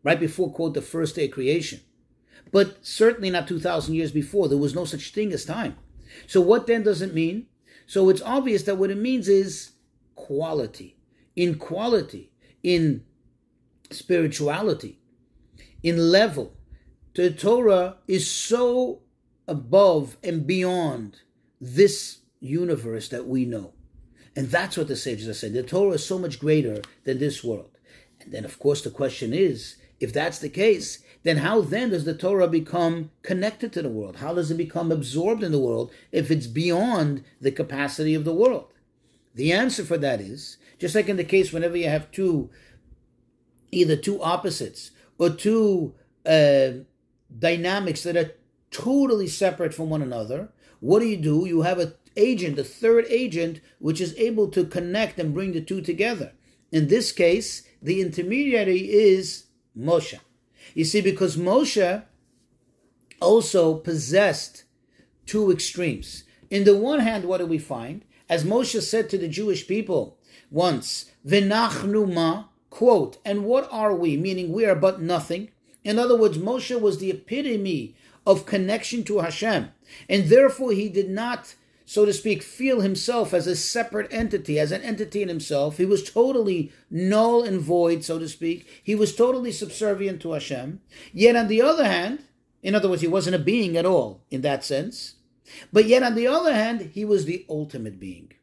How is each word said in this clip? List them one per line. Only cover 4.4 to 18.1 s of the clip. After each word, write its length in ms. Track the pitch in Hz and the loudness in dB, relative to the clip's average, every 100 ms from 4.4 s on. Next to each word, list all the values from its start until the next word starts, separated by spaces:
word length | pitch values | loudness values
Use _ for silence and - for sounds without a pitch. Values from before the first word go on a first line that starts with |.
| 165 | 2
There 120 | 143 | 2
was 160 | 143 139 | 0 -2
no 100 | 165 | -6
such 260 | 143 - | -8 -10
thing 220 | - 214 | -6 -4
as 100 | 156 | -4
time. 320 | - 196 190 - - - - - - | -8 -8 -8 -10 -20 -20 -20 -20 0
So 120 | 190 | 2
what 280 | 175 233 - | 6 4 4
then 160 | 233 | 2
does 180 | 208 180 | 2 0
it 140 | 190 160 | -2 -2
mean? 320 | 165 202 - _ _ _ _ | -2 -4 -12 _ _ _ _
So 220 | 196 190 | 2 4
it's 120 | 190 | 4
obvious 400 | 220 262 262 208 | 2 -2 0 0
that 140 | 156 196 | 0 -2
what 140 | 196 | -2
it 60 | 202 | -2
means 300 | 233 254 190 | -2 -2 4
is 440 | 196 196 156 - _ _ _ _ | 2 2 -6 -16 _ _ _ _
quality, 840 | - - 139 165 156 113 - 90 _ _ _ _ - | -20 -8 -6 -2 -4 -6 -10 -20 _ _ _ _ -2
in 180 | 175 156 | -2 -2
quality, 760 | - 175 226 226 156 95 - _ _ _ | -6 -6 0 0 -2 -14 -20 _ _ _
in 440 | 180 175 160 113 - _ _ _ _ _ _ _ _ | 0 2 2 0 -8 _ _ _ _ _ _ _ _
spirituality, 1080 | - - 175 160 147 147 160 214 151 - - _ _ _ _ _ _ - - | -18 -2 0 0 0 -2 -2 -2 -4 -6 -18 _ _ _ _ _ _ -20 -4
in 300 | 165 170 165 | -2 2 4
level. 420 | 190 220 143 - - - - _ _ _ | 4 4 0 -10 -14 -20 -20 _ _ _
The 180 | - 180 | -2 0
Torah 680 | 156 196 240 233 190 180 - | 0 2 4 6 4 2 -6
is 220 | - | -2